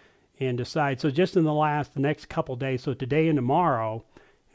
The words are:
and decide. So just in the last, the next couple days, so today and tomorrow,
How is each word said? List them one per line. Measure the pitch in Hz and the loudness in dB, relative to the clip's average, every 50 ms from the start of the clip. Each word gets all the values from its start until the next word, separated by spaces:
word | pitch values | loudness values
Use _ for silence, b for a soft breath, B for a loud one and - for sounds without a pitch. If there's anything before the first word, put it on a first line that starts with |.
| b b b b b b b - | b b b b b b b -4
and | 135 127 123 | -4 -2 -2
decide. | 120 120 - - 160 143 139 135 - | -2 -4 -4 -2 0 0 0 0 0
So | - 147 | -2 0
just | 127 160 190 185 - | 2 2 0 2 4
in | 185 160 | 2 2
the | 151 151 | 2 2
last, | 151 151 151 147 147 131 - - | 2 2 2 2 -2 -4 -4 -4
the | 139 | -2
next | 135 151 151 - - | 0 0 0 -2 -8
couple | - - 165 - - 127 | -8 -6 -6 -4 -4 -6
days, | 120 135 135 131 123 | -4 -4 -4 -4 -2
so | - 147 123 | -2 -4 -4
today | - 131 120 143 156 160 | -4 -4 -2 0 2 2
and | 165 156 | 2 2
tomorrow, | 139 120 127 143 175 180 160 127 113 113 110 110 113 - b b b b b b b b _ - | 2 2 2 2 2 2 2 2 0 -2 -4 -4 -8 -12 b b b b b b b b _ -8